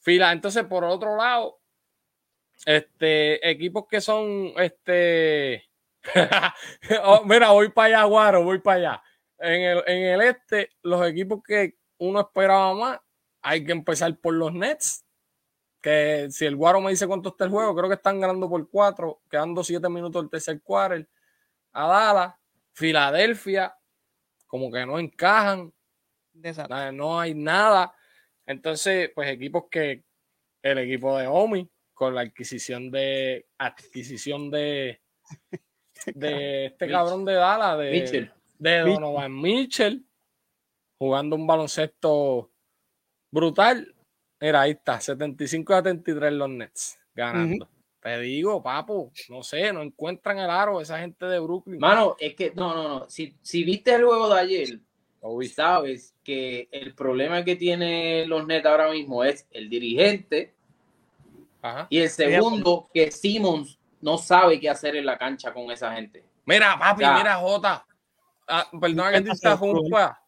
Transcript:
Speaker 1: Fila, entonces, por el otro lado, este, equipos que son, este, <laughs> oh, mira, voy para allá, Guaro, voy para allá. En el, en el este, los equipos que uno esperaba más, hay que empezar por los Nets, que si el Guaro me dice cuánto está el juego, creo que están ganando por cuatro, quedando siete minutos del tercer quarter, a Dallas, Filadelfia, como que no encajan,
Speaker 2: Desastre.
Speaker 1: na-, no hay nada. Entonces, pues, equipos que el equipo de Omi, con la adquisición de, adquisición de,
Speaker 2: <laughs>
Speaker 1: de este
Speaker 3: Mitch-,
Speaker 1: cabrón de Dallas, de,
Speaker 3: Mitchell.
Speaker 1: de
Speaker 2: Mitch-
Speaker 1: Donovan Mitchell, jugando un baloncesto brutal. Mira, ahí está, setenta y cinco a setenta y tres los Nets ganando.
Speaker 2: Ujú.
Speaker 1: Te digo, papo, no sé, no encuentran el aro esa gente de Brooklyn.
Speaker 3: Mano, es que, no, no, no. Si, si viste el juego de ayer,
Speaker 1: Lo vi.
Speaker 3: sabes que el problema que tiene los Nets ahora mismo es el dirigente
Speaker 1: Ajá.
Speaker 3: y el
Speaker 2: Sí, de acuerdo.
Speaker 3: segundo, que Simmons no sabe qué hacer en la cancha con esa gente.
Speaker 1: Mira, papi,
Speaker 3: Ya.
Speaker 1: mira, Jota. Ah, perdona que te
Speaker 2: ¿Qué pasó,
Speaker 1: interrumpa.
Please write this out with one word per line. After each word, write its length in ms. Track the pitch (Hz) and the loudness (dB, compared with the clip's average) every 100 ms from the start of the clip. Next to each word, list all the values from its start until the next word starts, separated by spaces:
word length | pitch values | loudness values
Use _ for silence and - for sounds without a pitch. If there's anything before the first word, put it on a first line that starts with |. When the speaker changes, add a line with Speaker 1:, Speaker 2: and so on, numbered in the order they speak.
Speaker 1:
Fila, 320 | - 175 180 | 4 4 4
entonces, 320 | 170 202 208 | 2 -2 -4
por 180 | 190 185 | -2 -4
el 80 | 170 | -2
otro 260 | 185 214 214 | -2 -2 -2
lado, 440 | 233 247 226 - _ _ _ _ _ _ _ _ _ _ - | 0 0 -4 -10 _ _ _ _ _ _ _ _ _ _ 0
este, 800 | 151 151 _ 160 156 151 151 170 | 0 0 _ 2 2 2 0 0
equipos 380 | 156 175 190 202 | -2 -4 -6 -4
que 120 | 214 | -6
son, 520 | 196 214 214 202 185 - | -2 -2 -2 -6 -6 -2
este, 1120 | 180 _ - 180 175 165 160 151 139 117 _ _ _ _ | -2 _ -2 2 4 2 2 0 -2 -6 _ _ _ _
<laughs> 1000 | - - 170 - 180 - - - - 220 | -2 2 4 2 0 -4 -20 -20 -4 0
oh, 180 | 196 208 | 8 6
mira, 260 | 208 220 233 | 8 6 8
voy 200 | 208 208 | 8 6
para 280 | 226 220 226 | 4 6 6
allá, 40 | |
Guaro, 380 | 208 214 214 190 | 6 6 6 6
voy 140 | 170 190 | 4 0
para 180 | 202 185 | 2 2
allá. 240 | 170 120 _ _ _ _ | 2 -4 _ _ _ _
En 220 | 170 170 | -2 0
el, 200 | 180 175 175 | 2 0 0
en 160 | 180 | -2
el 160 | 185 180 | 0 2
este, 500 | 233 247 _ 214 196 _ | 2 2 _ -2 -2 _
los 220 | 175 175 175 | -4 0 0
equipos 340 | 160 190 208 | -2 -6 -8
que 340 | _ 208 196 _ _ _ | _ -2 -2 _ _ _
uno 220 | 175 196 | -4 -2
esperaba 540 | 202 - 190 196 190 | -2 0 4 4 4
más, 260 | 190 240 254 _ _ _ _ | 0 -4 -6 _ _ _ _
hay 240 | 139 160 | -4 -4
que 80 | 151 | -2
empezar 420 | 170 151 156 165 160 | -6 -2 -2 -2 -4
por 160 | 170 | -2
los 180 | 165 160 | -2 -2
Nets, 520 | 175 214 302 - - _ _ _ _ _ _ _ _ | -4 -4 -4 -6 -8 _ _ _ _ _ _ _ _
que 480 | - 151 147 151 143 | 0 2 2 0 -4
si 160 | 135 151 | -4 -4
el 80 | |
Guaro 260 | 143 160 190 | 2 4 4
me 100 | 190 | 2
dice 180 | 190 196 | -2 -2
cuánto 220 | 190 185 | -4 -6
está 140 | - | -4
el 60 | 185 | -2
juego, 240 | 202 220 | 0 0
creo 140 | 170 185 | 0 -2
que 80 | 196 | 0
están 240 | - 196 | 0 0
ganando 280 | 190 185 185 | -2 -2 -2
por 200 | 175 151 | -4 -4
cuatro, 500 | 190 202 196 170 151 _ | 2 2 2 -8 -10 _
quedando 360 | 151 160 170 | -4 -4 -4
siete 240 | 170 175 175 | -4 -4 -4
minutos 340 | 175 175 170 | -6 -6 -8
del 80 | 151 | -8
tercer 300 | 160 160 151 | -10 -8 -10
quarter, 460 | _ 196 196 175 160 _ _ _ _ _ _ | _ 0 0 -2 -10 _ _ _ _ _ _
a 140 | - 151 | -6 2
Dallas, 460 | 190 220 202 180 - _ _ _ | 4 6 4 2 -6 _ _ _
Filadelfia, 1040 | - 160 156 139 151 214 226 - 190 185 - _ _ _ _ _ _ _ | -4 0 2 2 2 2 0 -2 -2 -2 -6 _ _ _ _ _ _ _
como 240 | 127 131 | -8 -6
que 160 | 120 127 | -6 -6
no 140 | 151 | -6
encajan, 720 | 165 _ 175 214 202 190 170 _ _ _ _ _ _ | -6 _ 2 4 2 -2 -6 _ _ _ _ _ _
Speaker 2:
Desastre. 400 | 165 165 160 151 127 | _ -14 -12 -10 -8
Speaker 1:
na-, 160 | 139 | -8
no 260 | 135 151 170 | -6 -6 -4
hay 160 | 170 | -4
nada. 580 | 151 151 175 214 202 180 _ _ _ _ _ - | -4 0 4 6 6 2 _ _ _ _ _ -14
Entonces, 640 | 135 160 156 196 190 165 | -10 -6 -4 -2 0 -2
pues, 160 | - 143 | -4 -8
equipos 360 | 131 135 165 170 | -8 -6 -8 -6
que 360 | 165 151 135 _ _ _ _ _ _ | -4 -4 -6 _ _ _ _ _ _
el 160 | 139 135 | -4 -2
equipo 400 | 127 131 131 135 | -2 -4 -2 -2
de 80 | 131 | 0
Omi, 420 | 156 220 202 180 _ _ | 0 2 0 -6 _ _
con 200 | _ 131 | _ -4
la 60 | 127 | -4
adquisición 720 | 120 _ 120 123 - 123 127 | -8 _ -14 -12 -10 -12 -8
de, 540 | 131 135 135 131 127 _ _ | -6 -4 -2 -4 -6 _ _
adquisición 960 | 127 - - 127 123 123 139 143 147 | -8 -8 -20 -16 -14 -12 -10 -8 -6
de, 480 | 147 147 143 131 113 _ _ | -6 -4 -6 -8 -10 _ _
Speaker 2:
<laughs> 880 | _ 151 _ - _ _ _ _ - | _ -20 _ -18 _ _ _ _ -16
Speaker 1:
de 520 | 139 147 143 143 139 135 | -8 -6 -6 -6 -6 -8
este 200 | _ 170 | _ -4
Speaker 3:
Mitch-, 40 | |
Speaker 1:
cabrón 320 | 175 175 185 | 0 0 -2
de 100 | 196 | -2
Dallas, 440 | 190 180 214 208 156 | 2 2 2 0 0
de, 120 | 143 | 0
Speaker 3:
Mitchell. 420 | 160 - 143 110 _ _ _ | -2 -2 -6 -6 _ _ _
Speaker 1:
de 260 | 156 170 | 0 2
Speaker 2:
Mitch- 100 | 170 | 2
Speaker 1:
Donovan 460 | 156 151 147 135 135 | 0 -2 -4 -6 -6
Mitchell, 640 | 160 233 262 - 214 262 _ _ _ _ _ _ _ _ _ _ | -2 0 -2 0 0 0 _ _ _ _ _ _ _ _ _ _
jugando 360 | 135 135 147 156 | -2 -2 -2 -6
un 100 | 160 | 0
baloncesto 1040 | 160 151 - 156 _ 160 147 143 127 110 _ _ _ _ _ _ _ _ | 0 0 -4 -6 _ 0 2 0 -2 -6 _ _ _ _ _ _ _ _
brutal. 640 | 147 165 156 214 247 - _ _ _ _ _ | -2 -2 4 4 4 -4 _ _ _ _ _
Mira, 220 | 151 147 | 0 4
ahí 100 | 139 | 2
está, 280 | 147 - 120 | 0 -4 -6
setenta 440 | - 135 147 135 | -6 -6 -8 -8
y 20 | 147 | -8
cinco 260 | 160 160 | -6 0
a 40 | 190 | 2
setenta 320 | 185 175 175 | 2 -4 -4
y 40 | |
tres 180 | 151 147 | -2 -2
los 160 | 147 139 | -2 -6
Nets 500 | 127 110 - - - _ | -8 -14 -12 -14 -14 _
ganando. 520 | - 120 143 170 190 - | -8 -6 -2 -4 -4 -8
Speaker 2:
Ujú. 80 | _ _ _ | _ _ _
Speaker 1:
Te 180 | - 120 | -10 -8
digo, 420 | 123 139 185 202 | -6 -4 -4 -4
papo, 520 | 127 135 160 208 127 - - | -4 -8 -6 -8 -8 -16 -20
no 160 | 123 | -18
sé, 280 | 127 147 202 | -10 -4 -4
no 100 | 185 | -4
encuentran 540 | 151 - 156 180 - 196 | -10 -10 -10 -8 -8 -6
el 100 | 185 | -2
aro 300 | 175 208 196 | -2 0 -2
esa 180 | 151 160 | -6 -10
gente 260 | 175 170 180 | -12 -10 -4
de 120 | 185 | -4
Brooklyn. 400 | 160 180 185 170 | -4 -8 -8 0
Speaker 3:
Mano, 380 | 151 214 208 - | 4 4 4 0
es 160 | 151 | -8
que, 180 | - 170 170 | -6 -6 -4
no, 180 | 180 | -6
no, 140 | 165 156 | -4 -6
no. 200 | 135 - | -8 -12
Si, 280 | - 160 _ | -14 -14 _
si 200 | - 170 | -8 -4
viste 320 | 165 202 - | -2 -2 2
el 100 | 240 | 4
juego 300 | 240 226 220 | 6 4 4
de 60 | 190 | 2
ayer, 400 | 185 190 131 117 _ _ _ _ | 2 -2 -4 -10 _ _ _ _
Speaker 1:
Lo 140 | 107 117 | -12 -8
vi. 100 | 127 | -8
Speaker 3:
sabes 640 | - 156 175 143 127 - _ | -2 2 2 0 -8 -14 _
que 440 | - 135 131 123 123 | -10 -8 -6 -10 -12
el 200 | 139 135 - | -14 -16 -6
problema 480 | 135 127 143 175 | -4 -2 -2 -2
que 100 | 175 | -2
tiene 720 | 180 175 175 170 170 165 160 160 | -2 -2 -2 -2 -2 -2 -2 -2
los 180 | 160 | -4
Nets 220 | 156 160 151 | -2 0 2
ahora 240 | 151 156 | 4 2
mismo 320 | 156 143 123 | 0 -6 0
es 240 | 127 143 _ | 0 0 _
el 180 | 113 107 | -16 -8
dirigente 840 | 120 120 117 196 202 - 151 196 _ _ _ _ _ _ _ _ - _ _ | -6 -4 2 2 2 -4 -6 -6 _ _ _ _ _ _ _ _ -20 _ _
Speaker 1:
Ajá. 240 | 120 123 160 | -12 -10 -2
Speaker 3:
y 100 | 156 | 0
el 100 | 165 | 0
Speaker 2:
Sí, 120 | - | 0
de 120 | 147 170 | 2 4
acuerdo. 80 | 220 | 2
Speaker 3:
segundo, 420 | 226 - 175 - | 2 0 0 0
que 200 | 165 156 | 0 0
Simmons 680 | - 202 214 196 160 139 _ _ _ | 0 -2 0 0 -2 -6 _ _ _
no 180 | 151 - | -4 -4
sabe 400 | - 180 180 156 | 4 6 6 4
qué 100 | 151 | 0
hacer 280 | 143 151 147 | -2 -4 -4
en 100 | 139 | -4
la 100 | 127 | -4
cancha 360 | 127 135 123 | -6 -8 -10
con 180 | 120 120 | -12 -12
esa 240 | 120 117 | -10 -8
gente. 300 | 113 107 - _ _ | -10 -14 -20 _ _
Speaker 1:
Mira, 320 | - 196 208 170 | 0 4 4 2
papi, 260 | 175 202 | 0 2
Speaker 3:
Ya. 120 | 139 139 | 4 4
Speaker 1:
mira, 200 | 208 190 | 2 0
Jota. 500 | 180 202 196 165 _ _ _ _ _ _ - | 0 0 -2 -4 _ _ _ _ _ _ -6
Ah, 180 | 165 - 170 | -4 -4 -4
perdona 320 | 170 165 185 | -2 0 2
que 60 | 196 | 2
te 100 | 202 | 0
Speaker 2:
¿Qué 60 | 214 | 0
pasó, 260 | 220 196 202 | 2 2 0
Speaker 1:
interrumpa. 540 | 165 156 214 180 - | 0 0 2 2 -2